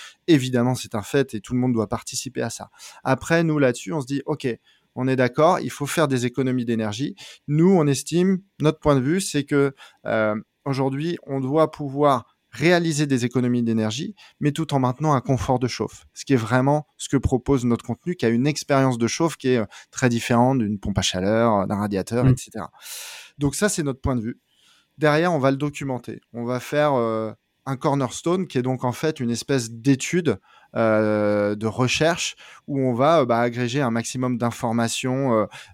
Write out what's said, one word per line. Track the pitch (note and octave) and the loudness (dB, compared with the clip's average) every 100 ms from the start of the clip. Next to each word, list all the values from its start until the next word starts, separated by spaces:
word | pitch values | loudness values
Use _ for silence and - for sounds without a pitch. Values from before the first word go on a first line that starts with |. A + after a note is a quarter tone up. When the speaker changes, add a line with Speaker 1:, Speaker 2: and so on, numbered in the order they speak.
| - - - | -20 -6 2
Speaker 1:
Évidemment, | D3 B2+ B2 A#2+ | 4 4 0 0
c'est | B2 - | -2 -6
un | A2 | -8
fait | G2 C#3+ C3+ | -2 0 0
et | A2 | -6
tout | - | -4
le | B2 | -2
monde | B2+ | 0
doit | A2+ G#2 | 0 -2
participer | A2+ - B2+ - B2+ | -4 -6 -10 -8 -6
à | A#2 | -6
ça. | - - - - - | -8 -16 -20 -20 -8
Après, | B2 C3+ - E3 | -2 -2 0 2
nous, | E3 D3+ | 2 4
là-dessus, | C3 A#2+ F#3 | 2 2 -4
on | D#3+ | -6
se | B2+ | -4
dit, | C#3 | -6
OK, | - D3 B2+ A2+ _ _ _ B2 | -4 -4 -4 -6 _ _ _ -4
on | C3 | 0
est | |
d'accord, | C3 B2 D3+ D#3+ E3 | 2 2 4 4 2
il | B2 | -2
faut | - C#3+ | -8 -4
faire | - C#3+ | 0 0
des | C3 A#2+ | 0 0
économies | C#3 C3 B2+ | -2 -2 -2
d'énergie. | A#2 A2+ G#2+ G#2+ D3+ - - - - | -2 -2 -2 -4 -8 -8 -18 -14 -2
Nous, | D3+ F3+ | 4 6
on | F#3 D3 | 6 4
estime, | C3+ - E3+ F#3 F#3+ - - | 0 -2 0 2 0 -4 -2
notre | D3+ D#3 | -2 2
point | D3+ C#3 | 2 2
de | |
vue, | B2+ F#3+ | 2 -2
c'est | G3 D3 | -2 -4
que, | C#3 C#3+ C#3 C#3 - _ G#2+ | 0 0 0 -2 -18 _ -4
euh, | A2 G#2+ G#2+ - _ | 0 0 -2 -8 _
aujourd'hui, | C#3+ C3+ C3+ C3+ E3 E3+ | -6 -2 -2 -2 -4 -6
on | C#3+ C3+ | -6 -4
doit | C3 D#3 D#3 | 0 2 2
pouvoir | - C#3+ C3+ D3 B2 - _ _ | 0 -6 0 2 2 -2 _ _
réaliser | - D#3+ F3 E3 D3 D3 | 0 2 4 2 0 2
des | B2+ | 2
économies | B2 C3 B2 B2 | 0 0 0 0
d'énergie, | A#2 A2 A2 A#2+ G3 - - - | 0 0 0 -4 -8 -12 -20 -4
mais | D3 | -2
tout | D3 D#3 | -2 -2
en | C#3 | 0
maintenant | B2+ B2 D#3 | 0 0 0
un | C3 | 2
confort | - B2+ - B2+ | 2 0 0 0
de | B2 | 0
chauffe, | - G#2 - - | -4 -6 -8 -20
ce | - | -10
qui | - | 0
est | C3 | 0
vraiment | A2 B2+ C3+ D3+ - - | 2 2 2 0 -4 -14
ce | - | -4
que | C#3 | -2
propose | - B2 - C#3 | 0 0 2 0
notre | A#2+ A2+ | 2 0
contenu, | - A2 F3 F3 | -2 -8 -6 -2
qui | |
a | A#2 | 2
une | A#2 C#3+ | 2 0
expérience | D3+ - C3+ C3+ A#2 | -2 0 2 2 2
de | A#2 | 0
chauffe | - E3 - | 0 -2 0
qui | C3 | 0
est, | B2 | 0
euh, | G2+ - - | 0 -8 -18
très | - B2+ | -2 0
différente | A#2 - A#2+ B2+ C3+ | 2 2 4 4 2
d'une | G#2 G#2 | 0 -4
pompe | G#2+ F#2+ | -4 -2
à | |
chaleur, | - F#2 F#2+ A2+ A#2 G#2 | -2 0 0 2 4 2
euh, | G2 | 0
d'un | G2+ | -2
radiateur, | G#2 G2 F2+ A#2 | -2 -2 -2 2
Speaker 2:
Mm. | C3 | 2
Speaker 1:
et | B2+ | 2
cetera. | - A2 E2+ _ - - - - - - | -2 -12 -12 _ -16 -16 -14 -18 -20 -4
Donc | C#3+ | -4
ça, | - G3+ | 0 -2
c'est | F3 | 0
notre | C#3+ B2+ | -4 -4
point | C#3+ B2 | -4 -2
de | |
vue. | A2 - _ _ _ _ _ - | -4 -10 _ _ _ _ _ 0
Derrière, | D3+ D3+ F3+ | 2 4 2
on | D#3 | 2
va | C3+ | 2
le | C3+ | 0
documenter. | D3 - C#3 B2 - G#2+ - | -2 -6 -6 -8 -8 -14 -14
On | A#2 | -8
va | A#2+ B2+ | -6 -6
faire, | - D3 D3 | -2 0 2
euh, | C3 A2+ A2 A2 A2 _ _ - | 2 0 -2 -4 -8 _ _ -8
un | B2+ | -4
cornerstone, | D#3 C#3 A#2+ - E3 F#3 F3 | 0 0 -2 -4 -2 -2 -2
qui | C3 | -2
est | |
donc | B2+ B2+ | -2 -2
en | B2+ | -4
fait | A2+ D#3 D3+ | -2 -2 -2
une | A#2+ | -2
espèce | A#2 - C3+ A2+ | -4 -2 -2 -2
d'étude, | A#2 B2 C3 - F3 D#3 F#2+ _ - _ | -2 2 2 0 0 0 -2 _ -20 _
euh, | A#2 A2+ G#2+ G#2+ G#2+ G#2 G#2 G#2 | 0 2 4 2 2 2 2 0
de | G#2 A2 | -2 -4
recherche, | G2+ B2 - D#3 F3 - - - - - | 0 0 2 0 0 -6 -10 -18 -18 -6
où | C#3 | -2
on | C3 | 0
va, | A#2 C#3+ E3 | 2 4 4
euh, | A#2+ | 4
bah, | A#2 | 2
agréger | A#2+ A#2+ A#2+ C#3 | 0 -2 -2 -2
un | B2+ | -2
maximum | A#2 A#2 B2+ B2+ A#2+ | -2 -4 -4 -2 -2
d'informations, | A#2+ - A#2+ A#2 A#2 - C3 C3 C3+ | -4 -4 -2 0 -2 -2 -4 -2 2
euh, | A2 G2 - - | 2 0 -6 -18